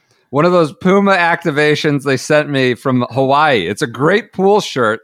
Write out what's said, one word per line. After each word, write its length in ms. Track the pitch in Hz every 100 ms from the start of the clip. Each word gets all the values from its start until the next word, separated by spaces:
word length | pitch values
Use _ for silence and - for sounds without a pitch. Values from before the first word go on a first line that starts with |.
| _ _ _
one 140 | 135
of 80 | 175
those 200 | 180 147
Puma 400 | - 185 202 196 185
activations 880 | 170 165 170 143 151 147 156 143
they 120 | 139 131
sent 320 | - 151 147
me 260 | 135 127 113
from 260 | 139 123 120
Hawaii. 560 | 123 135 143 156 117 85
It's 160 | 107
a 40 | 131
great 440 | 117 156 208 -
pool 280 | - 196 208
shirt. 400 | - 135 110 110